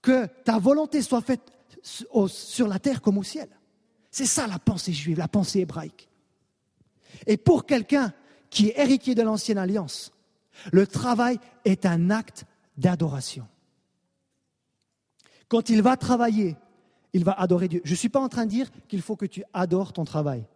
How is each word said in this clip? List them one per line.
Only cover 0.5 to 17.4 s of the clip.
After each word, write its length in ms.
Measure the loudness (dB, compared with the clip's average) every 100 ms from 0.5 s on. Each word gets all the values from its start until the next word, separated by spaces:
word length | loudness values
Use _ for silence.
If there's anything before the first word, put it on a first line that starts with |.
| 2
volonté 420 | 4 2 2 -2
soit 200 | 0 -2
faite 200 | 0 -4 -6 _ _ -20 -18 -16 -4
au, 160 | 0 0
sur 400 | -2 -12 -2 -2
la 100 | 0
terre 240 | -2 0
comme 160 | 0 0
au 60 |
ciel. 240 | -2 -10 -14 _ _ _ _ _ _
C'est 160 | -6 -2
ça 220 | -2 -2
la 120 | -2
pensée 340 | -2 -2 -6
juive, 240 | -6 -4 -4
la 100 | 0
pensée 320 | -2 0 -2
hébraïque. 500 | -4 -8 -14 _ _ _ _ _ _ _ _ _ _ _ _ -12 -2
Et 80 | 2
pour 300 | 4 2 2
quelqu'un 480 | -2 0 0 0 -6 _ _ _
qui 200 | 0 2
est 100 | 2
héritier 340 | 2 2 2
de 80 | 0
l'ancienne 360 | 0 0 -2 -2
alliance, 560 | 0 -2 -4 -12 -16 _ _ _ _ -20 2
le 160 | 4 4
travail 500 | 0 -2 2 2 0 -8 _ 0
est 200 | 2 2
un 240 | 2 2
acte 360 | 0 -4 -16 -20 _ _ 0
d'adoration. 680 | 0 2 -2 -4 -8 -12 -16 _ _ _ _ _ _ _ _ _ _ _ _ _ _ _ _ _ _ _ _
Quand 200 | 0 2
il 120 | 4
va 160 | 4 2
travailler, 580 | 0 2 2 2 0 -4 _ _ _ _ _
il 140 | 0 2
va 80 |
adorer 340 | 2